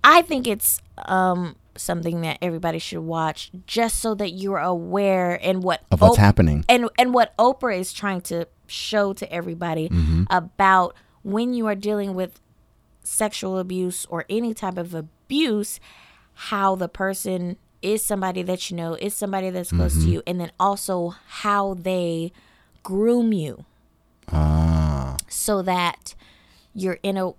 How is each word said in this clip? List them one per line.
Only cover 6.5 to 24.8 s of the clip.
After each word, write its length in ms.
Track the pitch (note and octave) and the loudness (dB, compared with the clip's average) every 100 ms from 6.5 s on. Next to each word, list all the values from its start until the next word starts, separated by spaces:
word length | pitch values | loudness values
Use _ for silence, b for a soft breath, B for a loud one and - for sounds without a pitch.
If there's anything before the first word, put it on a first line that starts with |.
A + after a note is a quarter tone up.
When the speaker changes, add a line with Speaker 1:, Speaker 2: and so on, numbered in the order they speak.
| D2 D#2 | 4 4
Speaker 1:
and, 200 | A#3+ A#3 - | 4 4 2
and 160 | B3+ | 4
what 220 | B3 A3+ - | 4 2 4
Oprah 400 | A#3+ C4+ B3 F#3 | 2 4 -2 -2
is 140 | F#3 | -6
trying 300 | - G3+ F#3 | -6 -4 -4
to 260 | - E3+ E3+ _ _ | -4 -6 -6 _ _
show 460 | - - G#3+ G3+ | -10 -2 0 0
to 180 | F#3+ - | -2 -8
everybody 560 | F3 F3 E3 F3 D#3+ D#3+ | -8 -8 -6 -4 -4 0
Speaker 2:
Mm-hmm. 340 | E2+ D#2 E2 G2 | 0 2 2 2
Speaker 1:
about 680 | F#3 E3+ - G3 F#3+ F3 - b b | 0 -2 2 4 6 4 -4 b b
when 300 | G#3 G3+ A#3+ | -4 -2 -2
you 120 | B3 A3 | -2 -2
are 100 | G3 | -2
dealing 380 | G#3 G#3 G3 | -2 -2 -2
with 260 | F#3 F3+ - _ _ _ _ _ _ | -4 -6 -8 _ _ _ _ _ _
sexual 540 | - - G#3+ - F#3+ F#3 | -8 -2 -2 -4 -4 -4
abuse 480 | F#3 F#3 F3+ F3 - | -4 -4 -4 -6 -8
or 160 | E3+ - | -8 -4
any 240 | G#3+ A#3 | -4 -4
type 240 | A3 G3 F3+ | -4 -6 -6
of 160 | F3 | -8
abuse, 880 | E3 D#3 _ _ C4+ D#4 G#3+ G#3 - b b b b b - | -8 -12 _ _ 0 2 0 -2 -10 b b b b b -18
how 400 | - G#3 G3 F#3+ | -6 0 0 0
the 120 | F3 | -4
person 720 | - F#3+ F#3+ G3+ F#3 F3 - _ _ | -4 -4 -4 -4 -4 -4 -8 _ _
is 220 | F#3 G#3+ | -4 -2
somebody 380 | - G3+ F#3+ F#3 | -2 -2 -2 -4
that 300 | F3+ F3+ - | -4 -4 -4
you 60 | F3 | -6
know, 160 | E3 E3 | -6 -6
is 180 | G3+ | -6
somebody 360 | - G3+ F#3+ F#3 | -6 -4 -4 -4
that's 200 | F3+ F3 | -6 -4
close 220 | F3 - | 0 2
to 60 | D#2+ | 2
Speaker 2:
Mm-hmm. 100 | D#2+ | 2
Speaker 1:
you, 120 | E3 - | 0 -2
and 140 | F3+ | -6
then 120 | E3+ _ | -6 _
also 540 | F#3+ G3+ - F#3 E3+ F3+ _ | 0 0 -2 -2 -2 -6 _
how 460 | - G#3 G3+ G3 F#3 | -6 0 2 0 -4
they 560 | F3+ F#3 F3 E3 E3+ b b b b b | -4 -2 -2 -2 -6 b b b b b
groom 500 | - F#3+ A3 A#3+ A3+ | -6 0 2 4 2
you 320 | G#3 D3+ - - _ _ _ _ _ - | 0 -2 -8 -18 _ _ _ _ _ -4
Speaker 2:
Ah. 840 | D2+ D2+ D#2 E2 D#2+ | 2 4 4 4 4